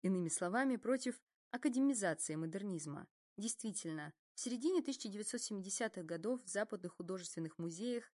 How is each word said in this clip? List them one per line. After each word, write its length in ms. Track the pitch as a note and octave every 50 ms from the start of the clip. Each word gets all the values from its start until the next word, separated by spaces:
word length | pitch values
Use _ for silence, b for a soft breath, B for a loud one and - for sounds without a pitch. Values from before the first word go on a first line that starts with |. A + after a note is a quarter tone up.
| -
Иными 260 | F#3+ F#3+ F#3 F3 D#3+
словами, 460 | - - F#3 F3 F#3+ A#3+ C4+ C4+ B3+
против 440 | - - A3 C4 B3+ - B3+ A#3+ - _ _ _ _ _ _
академизации 840 | - B3+ - D4+ A#3+ B3+ C4+ C#4 C#4 A3 G3 F3 D#3 - - - D#3
модернизма. 720 | D#3 E3 E3 D#3+ G3 G3+ G#3 F#3 D#3+ D3 D#3 C#3+ D#3 - - _ _ _ _ _ -
Действительно, 760 | G3+ A#3 - - - A3+ F#3 - - E3 D#3+ D#3 D3+ D3+ - _ _ _ _
в 40 | -
середине 420 | - B3 A#3+ A#3+ B3 D#4+ F#4 F4
тысяча 280 | B3+ - C4+ - - A3
девятьсот 320 | F#3+ G#3 G#3+ - - A#3+
семидесятых 640 | - - A3 G3 F#3 G3 G3+ - A#3 A3 - G3 F3
годов 380 | D#3+ E3+ E3 E3+ G#3+ B3+ B3 -
в 40 | -
западных 460 | - G3 A3 G#3+ - F3 F3+ F3 -
художественных 640 | _ F3 E3+ F#3+ F#3 F3 - - - E3 D#3+ D#3+ -
музеях 540 | E3 E3+ E3 E3+ G#3+ B3 B3 A#3+ A3+ - _